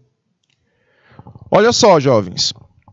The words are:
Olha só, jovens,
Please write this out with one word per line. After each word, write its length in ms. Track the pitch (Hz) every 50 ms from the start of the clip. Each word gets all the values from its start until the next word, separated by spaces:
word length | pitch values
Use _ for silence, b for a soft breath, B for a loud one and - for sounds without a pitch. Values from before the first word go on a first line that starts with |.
| _ _ _ _ _ _ _ _ _ _ _ _ _ b b b b b b b b b b b b b b b b b
Olha 220 | - 185 214 240
só, 260 | 233 - - - 175 151
jovens, 540 | 131 139 123 107 98 90 92 - - - - - - _ _ _ _ _